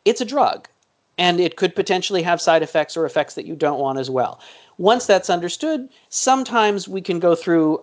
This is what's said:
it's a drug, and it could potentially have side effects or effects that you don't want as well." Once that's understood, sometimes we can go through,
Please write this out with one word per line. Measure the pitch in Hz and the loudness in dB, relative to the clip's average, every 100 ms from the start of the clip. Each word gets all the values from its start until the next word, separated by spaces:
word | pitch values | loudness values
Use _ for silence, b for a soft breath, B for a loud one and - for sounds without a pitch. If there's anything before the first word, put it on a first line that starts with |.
it's | - 240 | 0 0
a | |
drug, | 226 277 110 - - _ _ _ _ - | -2 0 0 0 -10 _ _ _ _ -2
and | 180 175 | 0 2
it | 170 - | 0 0
could | 180 | -2
potentially | 202 190 180 - 190 | -2 -2 -2 0 -2
have | 170 170 | 0 0
side | - 160 | 2 2
effects | 156 160 151 165 | 2 -2 -2 -2
or | 151 | -2
effects | 156 147 | -2 -4
that | - | -6
you | - 160 | -12 -4
don't | 151 139 | -2 -2
want | 135 135 | -4 -4
as | 131 | -4
well." | 131 117 - B B B - | -2 -4 -6 B B B 0
Once | 190 247 - | 2 2 4
that's | 190 - | 2 2
understood, | 175 175 - 311 311 262 b b | -2 -2 -6 -4 -4 -6 b b
sometimes | - 254 262 240 233 214 202 180 | -4 2 2 2 0 0 0 -6
we | 190 | -8
can | 180 175 | -4 0
go | 175 170 | 2 2
through, | 180 170 156 151 | 2 2 2 0